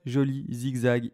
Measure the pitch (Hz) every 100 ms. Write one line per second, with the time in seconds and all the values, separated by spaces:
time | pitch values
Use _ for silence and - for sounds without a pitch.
0 | 131 135 139 135 - 120 135 127 123 120
1 | 117